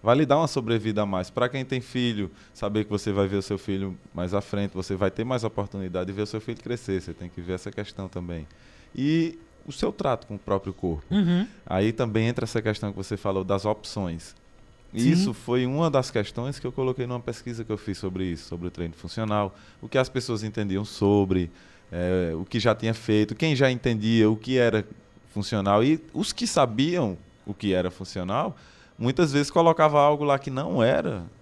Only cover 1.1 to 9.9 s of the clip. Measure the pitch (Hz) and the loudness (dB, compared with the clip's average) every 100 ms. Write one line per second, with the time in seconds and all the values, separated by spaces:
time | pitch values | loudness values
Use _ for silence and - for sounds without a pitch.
1.1 | 95 92 - 123 135 131 131 117 127 123 | -2 -2 -2 -2 -2 -4 -6 -4 -2 0
2.1 | 107 95 - - - 104 107 104 104 - | 0 -4 -8 -20 -8 -2 -2 -2 -2 -2
3.1 | 98 98 101 - 98 - 98 98 90 - | 0 2 0 -2 -6 -2 -4 -4 -8 -12
4.1 | - 90 101 - 101 101 95 92 95 98 | -6 -2 -2 -2 -2 -2 -4 -4 0 0
5.1 | - 117 127 110 - 101 98 92 90 92 | 0 -2 -2 -2 -4 -6 -6 -4 -4 -4
6.1 | 98 104 110 113 117 - 120 - 95 87 | -4 -4 -4 -8 -10 -6 -8 -2 -4 -4
7.1 | 80 90 - 85 92 101 98 104 - 95 | -12 -12 -12 -6 -6 -6 -8 -10 -10 -10
8.1 | 90 87 85 76 - - - - - 139 | -8 -8 -8 -10 -18 -20 -20 -16 -4 2
9.1 | 160 165 160 - - - - - | 2 0 -4 -20 -20 -16 -4 -4